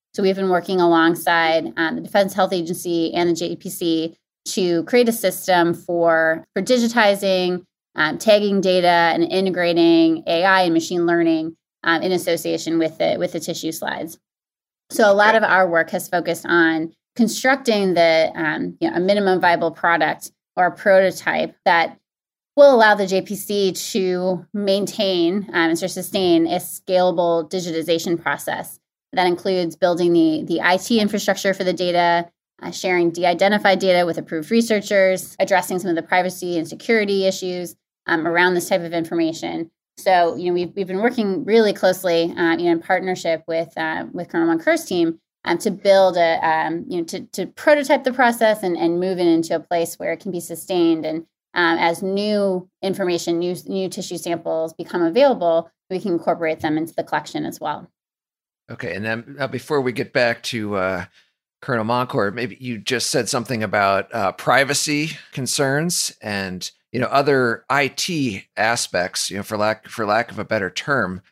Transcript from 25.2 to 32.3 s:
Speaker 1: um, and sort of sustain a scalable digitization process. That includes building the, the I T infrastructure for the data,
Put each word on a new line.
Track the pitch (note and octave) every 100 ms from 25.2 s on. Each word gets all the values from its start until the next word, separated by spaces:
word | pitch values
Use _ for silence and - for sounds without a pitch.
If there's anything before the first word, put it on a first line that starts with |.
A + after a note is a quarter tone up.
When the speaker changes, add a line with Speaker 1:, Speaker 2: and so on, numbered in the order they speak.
| E3 G3+ F#3+
Speaker 1:
um, | F3+ E3
and | E3+
sort | F#3
of |
sustain | F#3 F3+ G3+ F3+ E3 E3
a | F3
scalable | - - - F#3 F3+ E3+ E3+ E3+ D#3
digitization | F#3+ F3 E3 D#3+ E3 E3+ E3
process. | D3 C#3+ - - - - _ _ _
That | F#3 F3+
includes | F3 G3+ F#3 E3+ D#3
building | F3+ F3 F3
the, | E3+ D#3+ D#3
the | E3+ E3
I | F3 F#3
T | - A#3
infrastructure | G#3 G#3 G3+ F#3+ G3+
for | F#3+
the | F#3
data, | F3 F3+ F3 F3 E3+ E3+